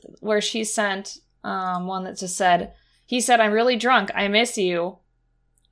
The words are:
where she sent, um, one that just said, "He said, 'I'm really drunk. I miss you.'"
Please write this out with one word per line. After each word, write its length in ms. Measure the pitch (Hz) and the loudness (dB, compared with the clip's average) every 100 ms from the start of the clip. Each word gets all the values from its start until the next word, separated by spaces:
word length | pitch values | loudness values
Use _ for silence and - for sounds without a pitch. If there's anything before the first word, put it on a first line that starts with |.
| - - | -20 -10
where 200 | 214 208 | -2 0
she 240 | 208 226 | 0 -4
sent, 540 | 220 - 202 196 196 - _ _ | -4 -2 -2 -4 -10 -18 _ _
um, 420 | 208 190 185 180 180 | -8 -6 -4 -6 -6
one 180 | 190 | -8
that 120 | 185 - | -8 -10
just 220 | 185 - | -8 2
said, 340 | 185 175 - - _ _ | 4 4 0 -14 _ _
"He 160 | - 247 | -4 -2
said, 200 | 233 240 | 4 4
'I'm 120 | 214 | 4
really 240 | 214 247 233 | 4 2 2
drunk. 340 | 240 247 196 | 2 2 2
I 120 | - 202 | -4 0
miss 280 | 208 240 - | 2 2 0
you.'" 400 | 185 170 175 - _ _ _ _ _ _ _ | -2 -2 -4 -8 _ _ _ _ _ _ _